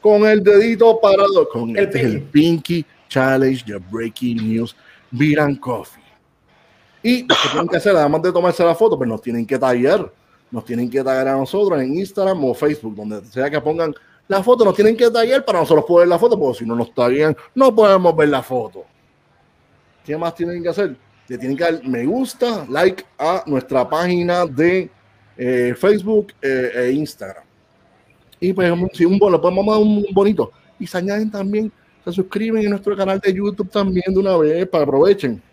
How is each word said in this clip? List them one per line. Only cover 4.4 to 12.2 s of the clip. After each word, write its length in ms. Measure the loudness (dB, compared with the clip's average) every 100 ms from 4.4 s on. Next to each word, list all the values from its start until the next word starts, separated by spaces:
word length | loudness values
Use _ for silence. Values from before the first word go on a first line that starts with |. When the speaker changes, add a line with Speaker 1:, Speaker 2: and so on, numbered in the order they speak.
| -2 -4 -4 -10 _ _ _
Speaker 1:
Beer 280 | -2 0 2
and 200 | 0 -2
Coffee. 440 | -6 -8 -10 -20 _ _ _ _ _ _ _ _ _ _
Y 200 | -2 -2
lo 120 | 0 -2
que 80 | 0
tienen 180 | -4 -2
que 100 | 0
hacer, 180 | 2 2
además 260 | 2 0
de 100 | 0
tomarse 320 | 2 0 2
la 120 | 0 2
foto, 200 | 2 2
pues 140 | -4
nos 100 | -6
tienen 220 | -6 -6 -4
que 100 | -2
taggear, 520 | 0 2 2 0 -2 _ _ _ _
nos 120 | -14
tienen 240 | -8 -6 -4
que 140 | -4
taggear 240 | -2 -2 -2
a 40 | -2
nosotros 460 | -2 -2 -2 -2
en 140 | -2 -4
Instagram 500 | -6 -4